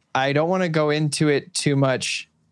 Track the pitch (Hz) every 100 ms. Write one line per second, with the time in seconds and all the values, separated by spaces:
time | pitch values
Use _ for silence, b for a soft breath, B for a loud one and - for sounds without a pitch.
0 | _ 131 135 143 165 185 180 156 151 151
1 | 151 - 151 139 - - 147 139 135 127
2 | - - - _ _